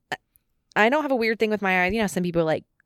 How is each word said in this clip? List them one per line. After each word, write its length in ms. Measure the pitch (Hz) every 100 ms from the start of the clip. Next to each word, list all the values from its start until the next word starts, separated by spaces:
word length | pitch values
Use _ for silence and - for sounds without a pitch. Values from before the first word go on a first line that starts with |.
| _ - _ _ _ _ _
I 140 | - 214
don't 140 | 294
have 80 | 285
a 40 | 262
weird 220 | 226 226
thing 120 | 220
with 120 | 214
my 220 | 196 185
eye. 40 | 180
You 120 | 220
know, 60 | 202
some 160 | 185
people 180 | 175 170
are 40 | 160
like, 180 | 151 - _